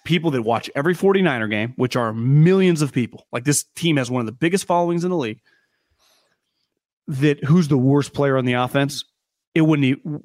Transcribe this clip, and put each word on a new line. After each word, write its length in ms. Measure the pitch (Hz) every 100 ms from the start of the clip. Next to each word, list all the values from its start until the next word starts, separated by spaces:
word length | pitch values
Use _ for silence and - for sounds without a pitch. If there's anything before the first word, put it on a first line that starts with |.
people 280 | - 175 165
that 100 | 131
watch 280 | 110 113 - 139
every 180 | 156
forty-niner 540 | 175 196 196 175 123 107
game, 260 | 107 113 123
which 200 | 123 127
are 180 | 113
millions 680 | 110 123 147 165 190 185 160
of 100 | 143
people, 360 | 139 110 - _
like, 120 | 123
this 200 | 135 143 - -
team 200 | 165 143
has 140 | 120
one 100 | 127
of 40 | 110
the 80 |
biggest 320 | 127 170 185 -
followings 400 | 175 175 170 180
in 60 |
the 60 | 175
league, 220 | 117 107 _ _ _ _ _ _ _ _ _ _ _ _ _ _ _ _ -
that 360 | 135 147 143
who's 260 | 131 180 147
the 80 | 143
worst 360 | 131 143 -
player 240 | - 139 131
on 80 | 127
the 80 |
offense, 520 | 123 123 139 139 139 - _ _ _ _
it 80 | 165
wouldn't 240 | 156 151 131
e-, 160 | 135 - 147